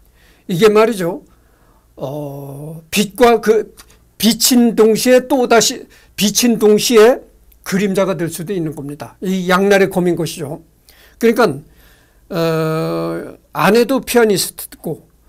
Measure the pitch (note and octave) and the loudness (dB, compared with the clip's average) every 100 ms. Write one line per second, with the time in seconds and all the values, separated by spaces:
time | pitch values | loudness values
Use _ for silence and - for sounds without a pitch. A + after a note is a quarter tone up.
0 | _ _ _ _ _ E3+ G#3+ G#3 A3 G#3+ | _ _ _ _ _ 2 4 4 2 0
1 | F3 A#3 - _ _ _ _ _ _ _ | -4 -6 -14 _ _ _ _ _ _ _
2 | C#3+ D3 D3 C#3 C#3 C#3 D3+ D#3+ - F3+ | -12 -10 -12 -14 -16 -16 -16 -18 -8 -4
3 | G#3 - A#3+ A#3 A3+ A3 - - - _ | -4 2 2 2 2 0 -2 -14 -20 _
4 | _ _ G#3 A3+ - A#3+ A#3 G#3+ G#3+ A3 | _ _ -2 0 2 4 2 4 2 4
5 | B3 B3+ B3 D4 B3 A#3 G#3+ B3+ - _ | 4 2 2 -2 2 2 2 -4 -14 _
6 | _ - G#3 G3+ B3 A3 G#3+ G#3 G#3 A#3 | _ -4 -2 0 0 2 2 2 4 6
7 | G#3+ C#4 - _ _ _ - F#3+ G3+ F#3+ | 6 4 -4 _ _ _ -6 -4 -2 -2
8 | F#3+ F3+ E3 E3 D#3+ G3 D#3 C#3+ C#3 D3 | -2 -2 -6 -8 -8 -6 -6 -8 -14 -14
9 | A#2+ _ G3 F#3+ F3+ F3+ G3 G3+ F#3+ F#3+ | -16 _ -6 -4 0 0 4 4 2 0
10 | F3 E3+ D#3 - C#3 E3 _ _ _ _ | -2 -2 -4 -8 -12 -12 _ _ _ _
11 | _ _ A#3 A#3 A#3 C3+ - _ _ _ | _ _ 0 2 0 0 -12 _ _ _
12 | _ _ _ F3+ E3 D#3+ D#3+ D#3+ E3 E3 | _ _ _ -4 -2 -2 -2 -4 -4 -6
13 | E3 E3 - - _ C#3+ E3 A3 A#3+ C4 | -6 -8 -12 -18 _ -2 2 2 2 -2
14 | - A#3+ A3 F#3+ - - - - - D3+ | 0 2 2 0 -4 -10 -20 -14 -12 -12
15 | _ _ | _ _